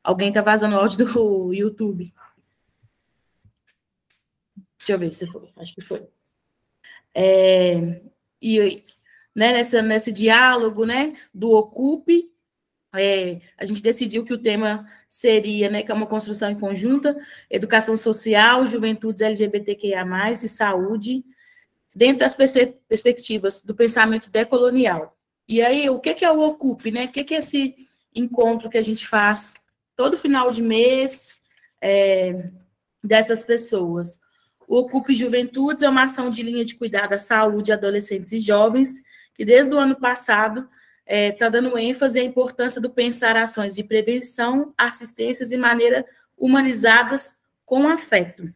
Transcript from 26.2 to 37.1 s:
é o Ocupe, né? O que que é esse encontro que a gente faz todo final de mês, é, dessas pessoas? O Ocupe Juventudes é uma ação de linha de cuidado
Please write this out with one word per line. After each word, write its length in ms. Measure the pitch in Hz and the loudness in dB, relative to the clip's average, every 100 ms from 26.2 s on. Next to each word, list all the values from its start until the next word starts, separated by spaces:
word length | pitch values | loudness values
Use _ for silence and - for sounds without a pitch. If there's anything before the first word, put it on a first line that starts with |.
é 60 | 349 | 2
o 80 | 311 | 4
Ocupe, 500 | 302 302 269 233 226 | 2 0 -4 -4 -6
né? 140 | 233 | -6
O 20 | 247 | -6
que 160 | 277 | -8
que 100 | 277 | -4
é 40 | 311 | -4
esse 400 | 302 285 269 - - _ _ | -2 -2 -4 -8 -20 _ _
encontro 560 | 226 240 240 226 226 220 | -6 -4 0 2 0 -2
que 80 | 226 | -2
a 60 | |
gente 240 | 214 220 - | -2 -6 0
faz 460 | 214 208 214 - - _ _ _ | 2 2 0 -6 -12 _ _ _
todo 220 | - 269 349 | -2 -2 0
final 340 | 294 269 247 | 0 2 0
de 100 | 226 | 0
mês, 760 | 226 220 240 262 262 - - - _ _ _ _ | 0 4 4 2 0 -2 -4 -12 _ _ _ _
é, 720 | 196 196 196 190 185 180 180 - _ _ _ _ | 0 2 4 2 0 -6 -12 -18 _ _ _ _
dessas 400 | 208 220 226 226 | 2 2 4 -2
pessoas? 800 | - 233 233 202 175 170 175 - _ _ _ _ _ | 0 -2 0 -2 -2 -4 -8 -14 _ _ _ _ _
O 120 | 240 | 0
Ocupe 360 | 247 262 262 | 0 -4 0
Juventudes 680 | 233 247 247 247 254 277 302 | 0 0 -2 -2 -2 -2 2
é 40 | 285 | 2
uma 160 | 262 | 4
ação 260 | 262 269 247 | 2 0 -6
de 140 | 226 | -6
linha 220 | 233 240 | -6 -4
de 100 | 233 | -6
cuidado 380 | - 226 202 202 | -8 -6 -4 -2